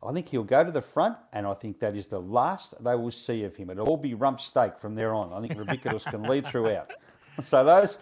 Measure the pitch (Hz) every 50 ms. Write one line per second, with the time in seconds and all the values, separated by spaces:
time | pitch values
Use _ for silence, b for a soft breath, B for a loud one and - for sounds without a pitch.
0 | - 104 135 175 175 - - 127 110 98 127 139 165 175 165 147 117 - - -
1 | 165 220 233 - - _ - 107 101 101 98 - - 110 101 - - 107 101 104
2 | 95 - - 98 90 92 104 120 127 160 190 190 - - - - 113 120 123 120
3 | 117 120 117 - - - 120 113 104 98 - - 95 92 92 95 107 131 160 156
4 | 139 143 120 104 123 139 135 117 - - - 135 123 104 - - - 107 107 107
5 | 113 113 110 110 101 87 87 98 110 120 - 104 107 98 - 131 - 127 110 107
6 | - - - 107 107 113 131 143 135 139 131 123 113 110 104 90 76 - - -
7 | _ - - _ _ - - - 131 - - - 131 147 170 190 208 - - -